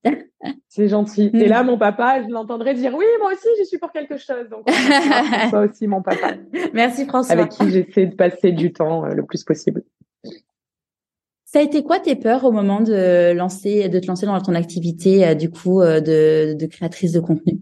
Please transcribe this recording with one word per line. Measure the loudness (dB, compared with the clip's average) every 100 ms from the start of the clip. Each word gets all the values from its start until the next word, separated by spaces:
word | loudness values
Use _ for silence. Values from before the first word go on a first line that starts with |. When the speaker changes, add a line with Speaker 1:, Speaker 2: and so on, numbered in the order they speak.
Speaker 1:
<laughs> | -4 -4 -10 _ -16 -16 _
Speaker 2:
C'est | -2 0
gentil. | 0 -2 0 0
Speaker 1:
Mm. | 4
Speaker 2:
Et | 4
là, | 4
mon | 2 2
papa, | 0 0 0 0
je | -2
l'entendrai | -8 -8 -6 -4
dire, « | -2 -4 0
Oui, | 0 2
moi | 0
aussi, | -2 -2 0
je |
suis | -2 -4
pour | -8
quelque | -10 -10 -12
chose. » | -8 -10 -10
Donc, | -10 -2
on |
remerciera | 0 2 2 2 0 0 -2 0 0
Speaker 1:
<laughs> | 0
Speaker 2:
aussi | -2 -4
mon | -4
papa. | -2 -4 -4 -6 -10 -8 -6
Speaker 1:
Merci, | -2 -2 -2 -4
François. | -2 0
Speaker 2:
Avec | 0 0
qui | 0 0
j'essaie | 2 0 0 0
de |
passer | 2 0 2 0
du | 2 -2
temps, | -2 -2 -2
euh, | -4
le | -4
plus | -6 -8
possible. | -4 -2 -2 -6 -10 _ _ _ -20 -20 _ _ _ _ _ _ _ _ _ _ _
Speaker 1:
Ça | 0
a |
été | 2 0
quoi | 0 -2
tes | 0 -2
peurs | 0 2
au | 2
moment | 2 0 0
de | 0 2 2 4 4
lancer, | 2 -2 -6 -2 0 0
de | -2
te | -2
lancer | -4 -2
dans | -2
ton | -2
activité, | -2 -2 -6 -6 -2 2 4 4
euh, |
du | 2 -2
coup, | -6 0 4
euh, | 4 2
de, | 2 4 4 4 0
de | -2 -8
créatrice | -8 -10 -4 -2
de | 0
contenu ? | 0 -2 0 -4